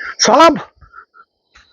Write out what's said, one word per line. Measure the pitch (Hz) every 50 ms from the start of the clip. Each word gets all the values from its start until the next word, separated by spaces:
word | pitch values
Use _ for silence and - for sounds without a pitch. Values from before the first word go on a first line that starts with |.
| - - - - -
சலாம் | 220 214 269 320 330 294 190 - - _ _ _ - - - - _ _ _ _ _ _ _ _ _ _ _ _ _